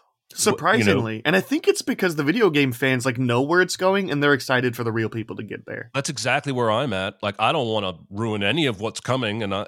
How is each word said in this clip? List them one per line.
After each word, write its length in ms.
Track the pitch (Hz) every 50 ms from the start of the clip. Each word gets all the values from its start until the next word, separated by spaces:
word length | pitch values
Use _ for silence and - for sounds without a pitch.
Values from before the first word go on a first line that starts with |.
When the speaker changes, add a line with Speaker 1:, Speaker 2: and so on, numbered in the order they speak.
| _ _ _ _ _ -
Speaker 1:
you 40 | -
know 20 |
Speaker 2:
Surprisingly. 840 | - - 208 - - 143 180 - 120 107 101 95 - - 110 110 110 -
And 100 | 147 180
I 60 | 190
think 300 | - - 269 330 - 403
it's 120 | 403 -
because 360 | - 277 240 - 196 180 156
the 60 | 156 143
video 240 | 143 180 247 214 180
game 240 | 147 143 139 131 117
fans, 320 | - 139 131 131 123 120
like, 120 | 131 120
know 240 | 127 131 120 120 123
where 200 | 139 147 175 180
it's 160 | 185 180 -
going 340 | - 185 190 196 202 190 -
and 100 | 147 143
they're 120 | 143 143 143
excited 420 | 123 - - 131 123 127 123 120
for 80 | 123 117
the 80 | 113
real 160 | 110 113 110
people 300 | 104 - 113 110 - 98
to 60 | - 110
get 220 | 98 101 - -
there. 260 | - - - - 120 -
Speaker 1:
That's 160 | 139 135 -
exactly 420 | 139 104 113 123 127 143 - 139
where 180 | 131 123 120 110
I'm 220 | 107 117 147 131
at. 320 | 98 95 95 98 - _ 107
Like, 120 | 101 101 -
I 140 | 110 127 160
don't 160 | 156 123 113
wanna 240 | 110 107 98 92 87 78 - -
ruin 340 | 98 104 117 113 107 101 101
any 220 | 101 127 170 156
of 160 | 131 104 87
what's 180 | 107 110 - -
coming, 420 | - - 127 131 123 104 104 117
and 140 | 107 98 95
I, 100 | 101 107